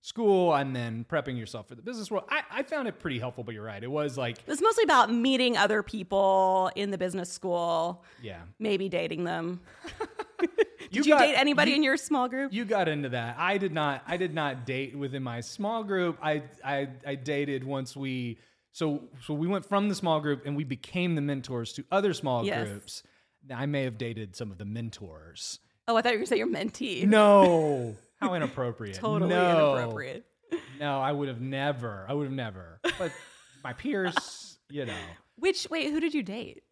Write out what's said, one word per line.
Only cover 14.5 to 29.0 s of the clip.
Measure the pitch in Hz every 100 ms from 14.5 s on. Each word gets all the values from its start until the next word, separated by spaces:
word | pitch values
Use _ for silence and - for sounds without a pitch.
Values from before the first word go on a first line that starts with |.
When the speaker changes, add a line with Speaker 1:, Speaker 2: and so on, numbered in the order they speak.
| 131 120
Speaker 1:
date | 131 135 139
within | 139 135
my | 127 117
small | 117 - 208 226
group. | 208 190 175 160
I, | 160 151 135 -
I, | 139 139 139 127 -
I | 139
dated | 131 143 147 139
once | 127 135 131 139
we, | 135 127 123 113 _ _ _
so, | - 160 147 - 131 -
so |
we | 151 165
went | 196 -
from | 196 208
the | 190
small | 175 156
group | 151 143 143
and | 143
we | 147
became | 131 - 180 180 160
the |
mentors | 143 139 131 123 113
to | - -
other | 190 202
small | 165 139 123 151
Speaker 2:
Yes. | - 110
Speaker 1:
groups. | 101 - - - _ _ _ 135
Now, | 123
I | 139
may | 147
have | 131 110
dated | 120 113 107 92
some | 110
of | 92
the | 101
mentors. | 110 120 - 95 78 80 82 - - _ _ -
Speaker 2:
Oh, | 226
I |
thought | 226
you | 226
were | 202
gonna |
say | 208
your | 220
mentee. | - 202 - 254 170 190
Speaker 1:
No. | 214 208 202 185 170 151 139 120 104 _ _
How | 196 180
inappropriate. | 147 - 123 117 110
Speaker 2:
<laughs> |
Totally | 92